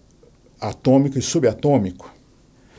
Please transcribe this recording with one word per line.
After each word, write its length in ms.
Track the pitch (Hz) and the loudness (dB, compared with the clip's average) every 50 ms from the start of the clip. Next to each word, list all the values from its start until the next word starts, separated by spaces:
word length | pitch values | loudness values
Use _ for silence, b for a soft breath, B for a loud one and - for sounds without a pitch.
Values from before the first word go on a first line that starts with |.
| _ _ _ _ - _ _ _ _ _ _ _ | _ _ _ _ -20 _ _ _ _ _ _ _
atômico 560 | - 107 - - - 127 131 135 139 139 139 | -10 -10 -10 -4 0 2 4 4 2 2 -2
e 60 | 131 | -4
subatômico, 880 | - - - 165 147 117 110 - - 147 143 127 101 95 90 - - - - _ _ _ _ _ _ _ _ b b b b | -6 -4 -2 0 0 0 0 0 0 0 0 0 0 -2 -6 -12 -18 -20 -20 _ _ _ _ _ _ _ _ b b b b